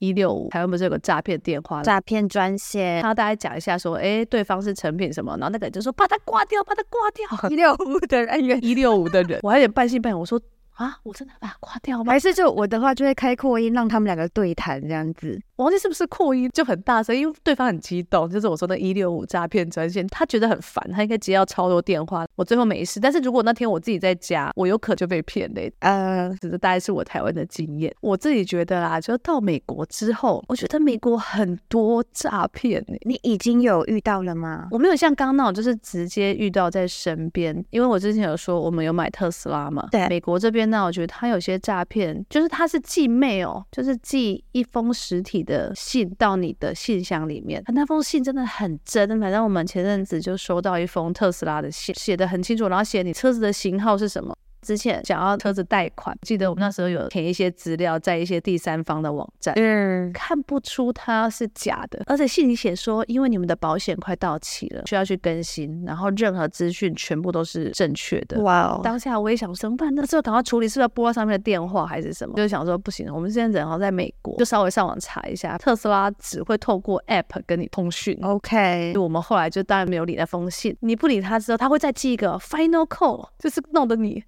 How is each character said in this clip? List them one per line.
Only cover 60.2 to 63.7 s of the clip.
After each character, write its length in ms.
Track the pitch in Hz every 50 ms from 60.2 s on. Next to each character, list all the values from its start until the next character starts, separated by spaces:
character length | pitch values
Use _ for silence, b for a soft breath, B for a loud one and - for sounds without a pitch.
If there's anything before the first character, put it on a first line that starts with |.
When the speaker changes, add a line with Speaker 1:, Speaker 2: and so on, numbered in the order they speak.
| - - 339 294 269
Speaker 1:
不 160 | - 285 269
出 320 | - - - - 247 240
它 380 | 233 - - - 226 220 226 226
是 180 | - - 240 214 -
假 320 | - - - - - - -
的， 140 | - - - -
而 100 | 277 285
且 100 | 294 240
信 220 | - 359 294 247
里 40 | 233
写 220 | - - 202 175
说， 260 | - - 233 220 220 226 -
因 140 | 233 262
为 80 | 269 254
你 80 | 226 190
们 100 | 175 170
的 80 | 170
保 220 | - - 160